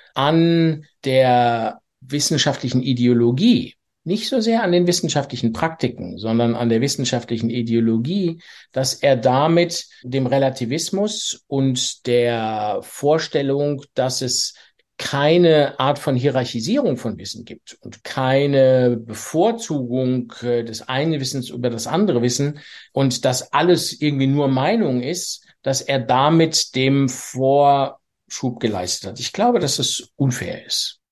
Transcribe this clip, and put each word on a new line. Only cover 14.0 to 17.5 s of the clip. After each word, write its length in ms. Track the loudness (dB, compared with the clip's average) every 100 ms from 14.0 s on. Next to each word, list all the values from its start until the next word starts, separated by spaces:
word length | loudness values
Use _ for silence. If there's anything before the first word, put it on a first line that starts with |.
| -2 -2
es 320 | -4 -4 -4 -10 _ _ _ -12
keine 760 | -6 0 4 6 6 6 4 0
Art 220 | -2 0
von 160 | -2 0
Hierarchisierung 800 | 0 0 -2 -4 -2 0 0 -2
von 220 | -6 -8
Wissen 260 | -12 -14
gibt 340 | -16